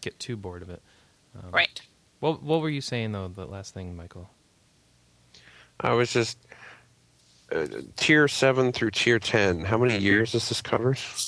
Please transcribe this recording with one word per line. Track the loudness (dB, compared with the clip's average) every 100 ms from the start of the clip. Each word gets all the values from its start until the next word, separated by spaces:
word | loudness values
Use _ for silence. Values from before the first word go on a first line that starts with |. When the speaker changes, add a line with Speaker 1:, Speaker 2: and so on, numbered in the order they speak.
Speaker 1:
get | -12 -10
too | -10 -10
bored | -10 -12
of | -14
it. | -16 _ _ _ _ _ -20
Um, | -6
Speaker 2:
Right. | -2 -2 -6 -20 _ _ -4
Speaker 1:
What, | -4 -2
what | -2 0
were | 0
you | -4
saying, | -4 -4 -4
though, | -4 -8
the | -10 -12
last | -12 -12
thing, | -12 -10 -12
Michael? | -14 -16 -18 _ _ _ _ _ _ _ _ _ _ -20 -20 -20 -20 -4
Speaker 3:
I | 0
was | 2 2
just, | 2 0 -4 -18 -20 -20 -20 _ _ _ _ _ _ -6
uh, | -4 -4 -6 -12 -4
tier | 4 6 6
seven | 4 4 4 2
through | 2 -2
tier | 2 4 4
ten. | 4 4 4 2
How | 0 2
many | 2 2
years | 4 4 2
does | -2 -2
this | -6
cover? | -2 0 2 0 -4 -8